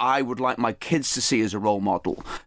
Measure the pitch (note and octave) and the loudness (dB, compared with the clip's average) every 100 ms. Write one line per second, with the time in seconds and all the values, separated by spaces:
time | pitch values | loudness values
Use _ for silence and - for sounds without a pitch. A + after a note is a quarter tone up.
0 | B2 C#3 B2 A#2+ B2+ A#2 A#2 - - E3 | 0 2 0 -2 -2 0 -2 -2 -2 0
1 | C3 C3 - B2 G#2+ G#2 G#2+ G2+ G2 F2+ | 0 -2 2 2 2 2 0 2 0 0
2 | F2+ - - - | -2 -6 -8 -14